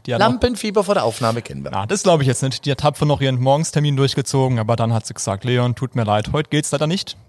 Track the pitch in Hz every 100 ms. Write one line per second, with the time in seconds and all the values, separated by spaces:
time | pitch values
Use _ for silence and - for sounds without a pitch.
0 | - 120 220 247 247 233 214 208 190 196
1 | 117 - 117 117 - 67 67 95 104 202
2 | 190 165 135 120 135 - 143 135 151 143
3 | 151 135 135 127 131 143 165 156 147 135
4 | 139 - 127 135 131 120 110 117 117 113
5 | - 113 - 98 120 123 123 117 131 123
6 | 107 104 - 147 156 147 - 143 151 190
7 | - -